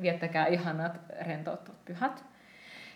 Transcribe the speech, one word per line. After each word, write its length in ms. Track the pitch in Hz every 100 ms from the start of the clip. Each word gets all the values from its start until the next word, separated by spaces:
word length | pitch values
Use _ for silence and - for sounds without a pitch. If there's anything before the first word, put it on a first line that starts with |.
viettäkää 440 | 180 170 165 160 160
ihanat 520 | 175 175 160 170 - - -
rentouttavat 640 | 170 156 160 - - - -
pyhät. 400 | 175 269 - - - - - - - -